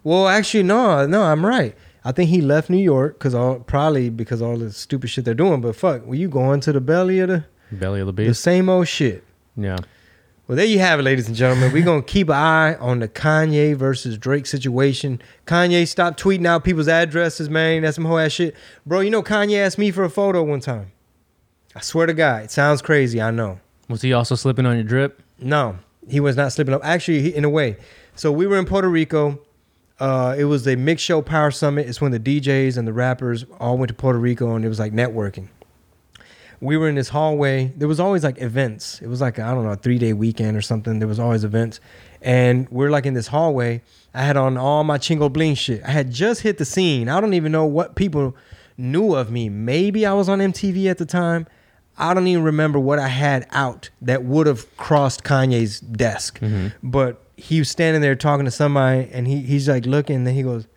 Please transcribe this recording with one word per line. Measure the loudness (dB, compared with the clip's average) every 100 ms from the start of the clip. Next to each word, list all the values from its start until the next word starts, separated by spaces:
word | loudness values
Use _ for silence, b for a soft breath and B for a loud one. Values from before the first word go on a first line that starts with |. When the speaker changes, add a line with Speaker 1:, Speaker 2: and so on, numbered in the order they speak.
Speaker 1:
Well, | 2 2 4
actually, | 2 2 2
no, | 4 4 4 4 4
no, | 2
I'm | 2 2 2
right. | 0 -2 -6 b b -4
I |
think | 0 2
he | 4
left | 4 2 2
New | 2
York | 4 4 2 -2
'cause | -2
all, | 0 0 -2
probably | -2 0 2 2 -2
because | -4 -6 -4
all | -4 -4
the | -6
stupid | -10 -6 -6 -4
shit | -4 -2
they're |
doing. | 2 2 2
But | -2 -2
fuck, | -2 -2 -4
were | -4
you | -2
going | 0 2 2
to | 2
the | 0
belly | 2 2 2 2
of | 2
the | -2 -4 _ b
Speaker 2:
Belly | -6 -4 -2
of | -4
the |
Speaker 1:
the | 0 0
Speaker 2:
beast. | 2
Speaker 1:
same | 2 4 4
old | 2 2
shit? | 0 -2 -2 _ _ _ -6
Speaker 2:
Yeah. | -4 -4 -8 b b b b b -6
Speaker 1:
Well, | 0
there | 2
you | 4
have | 4 2
it, |
ladies | 2 0 -2
and | 0
gentlemen. | 2 4 4
We're | 4 4
gonna | 2
keep | 0 0 2
an | 2
eye | 4 4 2 0
on | -2 -2
the | -4
Kanye | -2 0 2 2 2 2 2
versus | 0 -2 -6 -6
Drake | -2 -2 -2
situation. | -4 -2 2 2 0 -4 -6 B B -2
Kanye, | 2 4 2 2
stop | 0 -2 0
tweeting | 0 2 2
out | 2 2
people's | 0 2
addresses, | 2 2 0 -2 -2 -4
man. | 0 2 2
That's | 0 -2
some |
hoe | 0 0
ass | 0
shit. | 0 -4 B B B -4
Bro, | 0
you | 2
know | 0
Kanye | 0 0 2 2
asked | 0 0
me | 0
for | 0
a | -2
photo | 0 0 0
one | 0 -4
time. | -4 -8 -10 _ _ _ _ _ _ _ _
I | -14
swear | -4 0 0
to |
God. | 2 0 0
It | -4
sounds | 0 2 2
crazy, | 2 2 2 0
I | -2
know. | -2 -4 -8 _ _ -10
Speaker 2:
Was | -4
he | 0
also | 0 0 -2
slipping | -2 0 0
on | 0
your |
drip? | 0 0 -2 -6 _ _
Speaker 1:
No, | -2 0 0 -6 _ _ -6
he | -2
was | 0 0
not | -2
slipping | -2 -2
up. | -2
Actually, | 0 -2 0 0
he, | 0
in | 0 0
a |
way. | 0 -2 -4 B B B -4
So | -2
we | 0 0
were | 0
in | 0
Puerto | 0 2
Rico. | 0 0 0 0 -4 _ _ _ _ _ _
Uh, | -2 0 0 0
it |
was | 0 0 0
a | 0
mix | 0 0
show | 0 -2
power | 0 0 0
summit. | 0 -2 -2 -4
It's | -2
when | -2
the | -2
D | 0 0
Js | 0 2 0 0
and | -4
the |
rappers | -2 -2 -2 -4 -4 -8 -6
all | -2 -2
went | -2
to |
Puerto | -2 0 0
Rico, | 0 0 -2 -2
and | -2
it |
was, | -4
like, | -4
networking. | -2 -2 -2 -6 -8 -18 _ -20 _ _ _ _ _ B B B B
We | -2 0
were | 0
in | 0
this | -2
hallway. | -2 0 0 0 0 -2 -2
There | -2
was | 0
always, | 0 0
like, | -2 -4
events. | -4 -2 -2 -4 -14 -12
It | -8
was, | -2
like, | -2 -2
I | -4
don't | -2 -2
know, |
a | -2
three-day | 0 0 0
weekend | 0 -2 -2 -2 -2
or |
something. | -2 -4 -2 -2
There | -2
was | -2
always | 0 0
events. | 0 0 -2 -6 B B B B
And | 0 2 4 2 -2
we're, | -2 0
like, | 2 0
in |
this | -4 -2
hallway. | 0 0 0 -2 -4 b b b
I | -4
had | 0 2
on | 2 0
all | 0 2
my | 0 -2
Chingo | 0 0 0
Bling | 2 0 0
shit. | -2 -6
I | -2
had | -2 -2
just | -2 -2 0
hit | -2 -2
the | -4
scene. | 0 0 0 0
I | 0
don't | 0
even | 0 0
know | 0 0
what | 0 -2 -2
people | -2 0 -2 -6 b b b -10
knew | -2 0 2
of | 0 -2
me. | -4 -4
Maybe | -4 -2 0 0 0 0
I |
was | 2 0
on | 0
M | 0
T | -2 -4
V | 0 -2
at | -2
the | -2
time. | -2 0 -2 -4 b b b _ -6
I | 0
don't | 2 2
even | 2
remember | 2 2 2 0
what | 0 0
I | 0
had | 0 0 0 -2
out | -2 -2 -6 -20 _
that | -2 -2
would | 0 2 2
have | 0 -6 -16
crossed | 0 2 2 -2
Kanye's | 0 2 2 2 0 -4
desk. | -10 -4 -2 -2 -10 -6
Speaker 2:
Mm-hmm. | -4 -2 -4 -6
Speaker 1:
But | -4 -2 -2 -4 _ -20
he | -2 0
was | 0
standing | 0 0 2
there | 2 0
talking | 0 0 -2
to |
somebody, | 0 0 2 2 0 -2
and | -6 -2
he, | -2
he's, | 0 0 2
like, | 0 0
looking, | -2 0 -2
and | 0
then |
he | 0
goes | -2 -4 -10